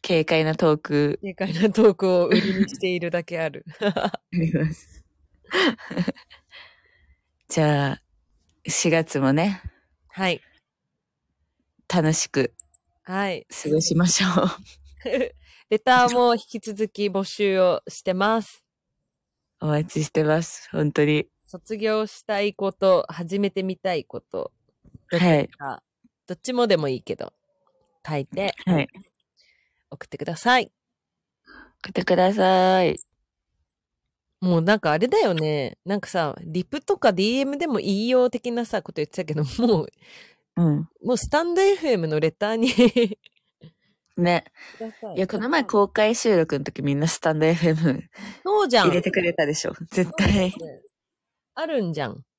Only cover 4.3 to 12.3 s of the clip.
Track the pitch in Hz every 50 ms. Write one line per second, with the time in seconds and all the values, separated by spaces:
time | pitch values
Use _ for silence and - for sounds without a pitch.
4.3 | - 175 165 160 - 156 156 156 160 - - - - - _ _ _ _ _ _
5.3 | _ _ _ _ - 359 381 311 226 - - - - - 175 - - - - _
6.3 | - - _ _ _ - - - _ _ _ _ _ _ _ _ _ _ _ _
7.3 | _ _ _ _ - - 156 151 151 143 139 135 131 - _ _ _ _ _ _
8.3 | _ _ _ _ _ _ _ - - - - 170 160 165 160 160 - 143 135 131
9.3 | 139 151 170 208 196 180 - - _ _ _ _ _ _ _ _ _ - 190 185
10.3 | 170 - _ _ _ _ _ _ _ _ _ _ _ _ _ _ _ _ _ _
11.3 | _ _ _ _ _ _ _ _ _ _ _ _ - 175 160 156 156 - - -